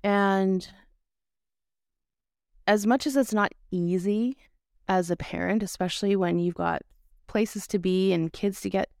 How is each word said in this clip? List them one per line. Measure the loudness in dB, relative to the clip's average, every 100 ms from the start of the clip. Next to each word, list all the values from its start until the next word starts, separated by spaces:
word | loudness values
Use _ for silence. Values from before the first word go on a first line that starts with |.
And | 2 2 4 2 2 0 -4 -20 _ _ _ _ _ _ _ _ _ _ _ _ _ _ _ _ _ _ 0
as | 2 4
much | 2 2
as | 0
it's | 2
not | 0 -2 -4 -6
easy | -2 0 0 0 0 -2 -6 _ _ _ _ 0
as | 0 0
a | -4
parent, | -4 -4 -2 -2
especially | -2 -4 -4 -2 0 0
when | 2 0
you've | -2 -2
got | -4 -4 -8 _ _ _ -6
places | -2 -2 -4 -6
to | -2
be | 0 2 2
and | 0 -2
kids | -4 -4 -4
to | -4
get | -2 -4 _